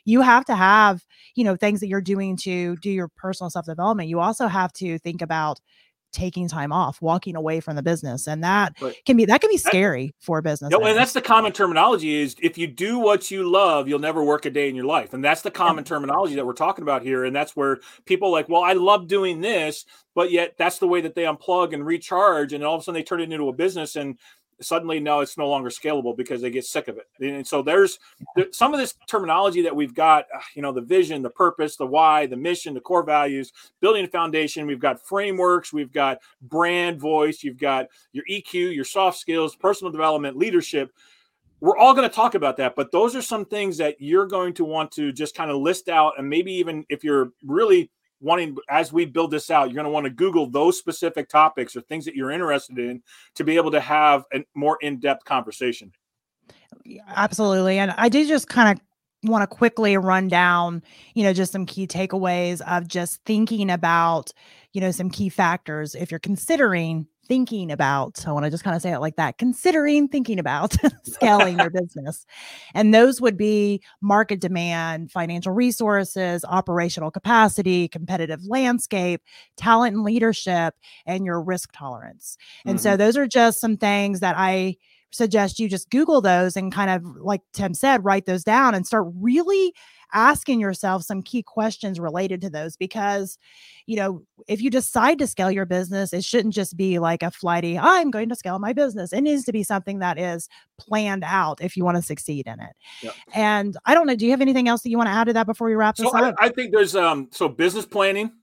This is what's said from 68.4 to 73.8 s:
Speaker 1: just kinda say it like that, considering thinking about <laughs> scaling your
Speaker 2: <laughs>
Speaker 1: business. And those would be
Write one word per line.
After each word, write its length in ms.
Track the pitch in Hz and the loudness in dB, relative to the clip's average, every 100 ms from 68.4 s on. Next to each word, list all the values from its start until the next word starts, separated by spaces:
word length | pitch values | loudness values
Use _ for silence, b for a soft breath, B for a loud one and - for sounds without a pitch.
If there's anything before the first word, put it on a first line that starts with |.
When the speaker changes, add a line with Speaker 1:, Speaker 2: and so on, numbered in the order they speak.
| 147 | -2
Speaker 1:
just 140 | 165 196 | -4 -4
kinda 160 | 165 | -4
say 100 | 180 | -4
it 80 | 143 | -4
like 160 | 156 151 | -4 -2
that, 220 | 151 - | -4 0
considering 720 | 247 240 359 311 294 294 285 | -2 0 0 2 2 2 2
thinking 300 | 294 233 196 | 0 -2 -4
about 360 | 147 143 180 - | -2 -2 -2 2
<laughs> 280 | 294 - | 0 0
scaling 540 | - - 240 208 190 180 | -14 0 4 6 4 2
your 120 | 170 | 0
Speaker 2:
<laughs> 20 | |
Speaker 1:
business. 540 | 185 175 151 139 - _ B B B B | -2 -6 -10 -12 -14 _ B B B B
And 200 | 180 214 | 2 6
those 280 | 220 247 247 | 8 8 6
would 160 | 247 190 | 0 2
be 440 | 214 214 208 202 | 0 2 2 -2